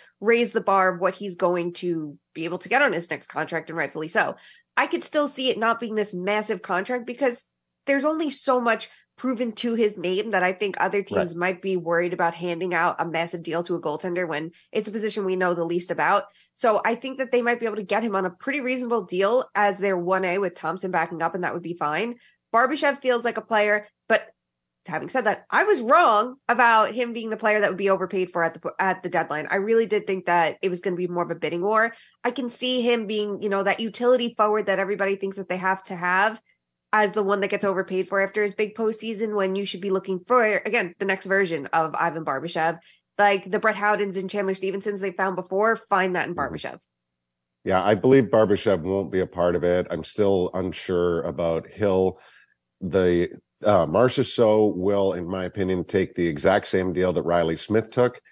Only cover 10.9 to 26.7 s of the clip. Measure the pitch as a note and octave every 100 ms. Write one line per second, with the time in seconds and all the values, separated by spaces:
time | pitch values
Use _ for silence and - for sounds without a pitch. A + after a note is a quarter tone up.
10.9 | G3+ F#3+ F#3 F3+ E3 F3+ F3+ G3 F#3 E3
11.9 | E3+ F3 F3+ F3 E3 F3 E3+ F#3 E3+ E3+
12.9 | - E3 D#3+ E3+ F3 E3 D#3+ F3 E3+ E3
13.9 | D3 F#3 F3 F3 D3+ D#3+ - _ A3 G#3+
14.9 | G#3+ G#3+ G#3 F#3+ F#3 F#3 E3+ E3+ F3 F3
15.9 | D#3+ D#3 G3 - _ _ - A#3 G#3 A3
16.9 | A#3 C4+ C4+ B3+ B3 A#3 A#3 A3+ G#3 F#3+
17.9 | G3+ A3+ G3 F#3 F3+ - C#4+ B3 B3+ B3
18.9 | A#3 F3 F3+ G3 B3 - - G#3 F#3 G3
19.9 | F#3 F3 F#3 F#3 F#3 F#3+ F3 D#3 E3 F#3
20.9 | F3 E3 E3+ E3 F3+ F3 F3 E3+ E3+ D3
21.9 | D#3 A#3 A#3+ _ _ _ A3+ B3+ C#4+ D4
22.9 | C#4 B3+ A#3+ A#3 A3+ G#3+ A3 G#3 G#3 G#3
23.9 | _ - A3 - _ _ _ _ _ -
24.9 | E3 F3 C4 G#3 F#3 - B3 G#3+ C4 A3+
25.9 | D#4 D4+ G#3 B3 B3+ - A3+ A#3